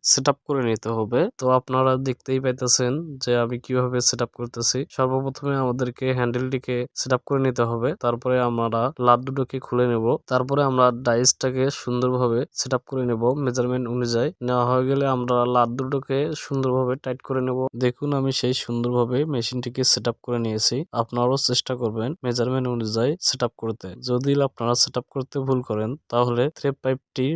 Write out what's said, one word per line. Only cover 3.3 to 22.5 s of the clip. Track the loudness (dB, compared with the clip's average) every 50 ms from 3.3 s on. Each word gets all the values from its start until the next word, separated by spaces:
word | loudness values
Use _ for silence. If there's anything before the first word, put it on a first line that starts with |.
| 2 2 2
আমি | 0 -2 -6 -6
কিভাবে | -2 0 0 0 0 0 0 0 0
সেট | 0 0 -4
আপ | -4 _ -10
করতেছি। | -12 -10 -8 -4 -4 -2 -2 -2 -4 -6 -2
সর্বপ্রথমে | -2 0 0 0 0 -2 -4 -6 -6 -4 -2 0 0 0
আমাদেরকে | 0 0 0 -2 -4 -4 -4 -2 0 0 2
হ্যান্ডেলটিকে | 0 0 0 -2 -2 -2 -4 -4 -4 -4 -4 -4 -4 -6 _ -8
সেট | -2 0 0
আপ | 0 _ 0
করে | 0 2 2 0
নিতে | 2 2 0 0
হবে, | 0 0 0 -2 -2 0 -2
তারপরে | -2 -2 0 0 0 2 2 2 2
আমরা | 0 0 0 0 0 0 0 -2 -2 0 4 4
লাত | 4 4 4 -2
দুটোকে | -2 -4 -4 -4 -4 -10
খুলে | -6 -2 0 2 2 2
নেব, | 2 2 2 2 0 0 _ 0
তারপরে | 0 0 0 2 0 2 2 2
আমরা | 4 6 4 4 4 2 0
ডাইসটাকে | 2 2 4 4 2 2 _ -2 -2 0 0 0 0 0 -4
সুন্দরভাবে | -6 -4 -2 0 0 0 2 2 2 2 2 0 -2 -2 _ -8
সেট | -4 -2 -2 -2
আপ | _ -4
করে | -4 -2 0 0
নেব | 0 2 2 0 0 2 -2
মেজারমেন্ট | -2 0 0 0 0 0 -2 -2 -2 -2
অনুযায়ী। | -2 -2 0 0 0 0 0 -2 _ -4 -2
নেওয়া | 0 2 2 2
হয়ে | 2 2 2 2
গেলে | 2 2 2 2 0
আমরা | 0 0 0 2 2 2 2 4
লাত | 2 2 2 0 -4
দুটোকে | -4 -2 -2 -4 -2 -2 -2 -2 0 -2 -4 -6 -8
সুন্দরভাবে | -4 -4 -2 0 2 2 2 2 0 -2 -4 -4
টাইট | -8 -8 -8 _ -4
করে | -2 -2 0 0
নেব। | -2 -2 -2 -4 -2 0 0
দেখুন | 0 0 _ -4 -2 -2 0
আমি | 0 0 -2 0
সেই | 0 0 -2 -2 -4
সুন্দরভাবে | -4 -2 -2 0 0 2 2 2 2 2 -2 0 0 -2
মেশিনটিকে | -2 -4 -4 -4 -6 -6 -6 -4 -2 0 0
সেট | 0 0 0 -4
আপ | -4 _ _
করে | -4 -4 -2 -2
নিয়েছি। | -2 -2 0 -2 -2 -2 -2 -6 -6 -4 -4
আপনারাও | -4 -2 0 0 2 2 2 0 0 0
চেষ্টা | -2 -2 -2 -4 -4 -2
করবেন | -2 -2 -2 -2 -4 -4 -4 -4 -4
মেজারমেন্ট | -4 0 0 0 0